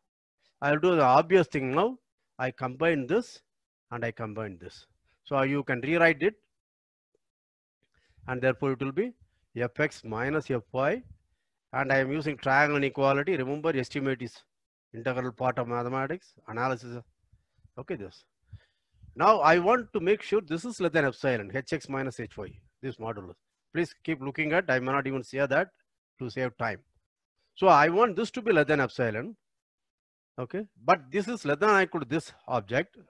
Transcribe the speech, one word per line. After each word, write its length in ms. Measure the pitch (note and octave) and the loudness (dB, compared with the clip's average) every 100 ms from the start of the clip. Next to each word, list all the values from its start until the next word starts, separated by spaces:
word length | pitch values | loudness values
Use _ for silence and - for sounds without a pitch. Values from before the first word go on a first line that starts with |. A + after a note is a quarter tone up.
| _ _ _ _ _ _ | _ _ _ _ _ _
I 100 | C#3+ | -2
will 80 | D3+ | 2
do 160 | F3+ | 2
the 80 | E3 | 4
obvious 440 | B2+ C#3 E3 F#3+ - | 6 6 6 4 4
thing 260 | D3 C3 | -2 0
now. 240 | D3+ A3+ C4 _ _ _ - | 0 0 -4 _ _ _ -6
I 120 | B2+ | -6
combine 560 | - B2+ C3 E3 D3+ B2 | -4 -8 -2 0 0 0
this 340 | A3 A#3+ - _ _ _ _ _ | -2 -2 -12 _ _ _ _ _
and 120 | A#2 | -6
I 80 | A#2 | -6
combine 460 | A2+ A2 G#2+ G#2+ E2+ | -6 -8 -8 -10 -12
this. 280 | F2+ - _ _ _ _ | -18 -20 _ _ _ _
So 180 | - C#3 | -4 -2
you 200 | C3+ C#3+ | 0 -2
can 180 | C3+ B2 | -4 -4
rewrite 420 | C3+ E3 E3 C#3+ | -2 4 4 4
it, 120 | G3 - _ _ _ _ _ _ _ _ _ _ _ _ _ _ _ _ _ _ C3 | -2 -4 _ _ _ _ _ _ _ _ _ _ _ _ _ _ _ _ _ _ -10
and 140 | B2+ | -2
therefore 300 | C3 B2 C#3 | 0 0 -2
it 80 | B2+ | -2
will 100 | C#3 | -4
be 220 | C#3+ B3 - _ _ _ | -2 -4 -8 _ _ _
F 240 | A#2 A#2+ - | -6 -6 -2
X 240 | D3+ - | -4 -4
minus 460 | A2+ A2 C3 D3+ - | -8 -6 -2 -4 -2
F 140 | B2 - | -6 -4
Y, 320 | B2+ C#3+ A#3+ - - _ _ _ _ _ | -2 -2 -2 -8 -20 _ _ _ _ _
and 180 | C3 C3+ | -4 0
I 60 | C3+ | 2
am 140 | C3 | 0
using 260 | D#3 D3+ C3 | -2 -4 -4
triangle 400 | C#3 C3+ D3 C#3+ | 2 4 4 2
inequality. 600 | C#3 C#3 C3+ C#3 D#3 D#3 | -2 0 2 2 0 -2
Remember, 380 | B2+ D3+ D#3+ C3+ | -4 -4 -2 -2
estimate 440 | A#2+ D3 C3+ B2 | -4 -4 -4 -4
is 200 | A#2+ - _ _ _ _ _ | -8 -14 _ _ _ _ _
integral 380 | A2+ C3 B2+ B2 | -8 -6 -4 -6
part 280 | A2+ B2+ B2+ | -2 -2 -2
of 80 | A#2+ | -4
mathematics, 680 | A#2+ A#2+ C3 C#3 F3+ - _ - | -4 -4 -4 -6 -8 -12 _ -10
analysis. 500 | A2+ C3 A#2+ A#2+ A#2+ - _ _ _ _ _ _ B2 | -4 -2 -4 -8 -14 -16 _ _ _ _ _ _ -16
Okay, 180 | C3+ | -12
this. 300 | C#3 F#2 - _ _ _ - _ _ _ _ - | -10 -12 -18 _ _ _ -20 _ _ _ _ -16
Now 240 | B2+ F#3+ G#3 | 2 4 6
I 200 | D3+ F3 | 6 6
want 320 | F#3 B3 A3 | 4 2 0
to 60 | G#3+ | -2
make 220 | E3+ G#3+ | 0 0
sure 200 | - G#3+ | 0 -2
this 240 | D#3 E3+ | -2 -6
is 140 | B3 G#3+ | -6 -4
less 120 | E3+ | 0
than 140 | D#3+ | 2
epsilon, 460 | C#3 - C3+ A#2 G2 | 2 0 0 0 -4
H 200 | B2+ - | -8 -4
X 140 | D#3 - | -6 -4
minus 320 | C3+ C3+ - | -6 -6 -8
H 180 | A2 - | -12 -12
Y, 120 | F#2 - _ _ | -14 -16 _ _
this 160 | C3 A2 | -12 -8
modulus. 380 | A2+ G#2 F2+ - _ _ _ | -8 -8 -12 -20 _ _ _
Please 200 | E3+ D#3+ - | -6 -6 -6
keep 180 | - D3 | -8 -6
looking 320 | C3+ - D3+ | -6 -4 0
at, 160 | F3 F3 | 0 0
I 100 | B2+ | -2
may 120 | C3 | 0
not 160 | C#3 C3+ | -2 -2
even 160 | C3+ | -6
say 220 | - C3+ | -6 -4
that 240 | C#3 C#3+ F#3+ _ _ _ _ - | 0 2 0 _ _ _ _ -12
to 100 | B2 | -10
save 280 | C3 B2+ - | -6 -6 -4
time. 220 | A2+ F2+ _ _ _ _ _ _ _ | -6 -6 _ _ _ _ _ _ _
So 120 | - F#3 | 2 6
I 220 | C#3+ D#3 | 8 6
want 260 | F#3+ A#3+ | 4 2
this 160 | F3 A3+ | 2 -4
to 100 | B3+ | -2
be 100 | A3+ | 2
less 160 | E3 C#3+ | 4 4
than 120 | D3 | 2
epsilon. 560 | B2 - A#2 G#2+ F#3+ G#3 _ _ _ _ _ _ _ _ _ - | 0 -2 -2 -2 -8 -14 _ _ _ _ _ _ _ _ _ -12
Okay, 260 | B2 F#3 G#3+ _ | -8 -8 -10 _
but 160 | B2+ F3+ C3 | 0 0 0
this 160 | G3 G3+ | -4 -4
is 180 | A#3+ | -4
less 120 | F#3+ G3 | -2 2
than 120 | G#3+ | 4
or 120 | G3 | 4
equal 200 | F#3 E3+ | 2 -2
to 60 | B2 | -4
this 260 | D#3 - - - | -4 -4 -14 -4
object, 500 | A#2+ G2 B2+ - A3+ | -4 0 -2 -2 -10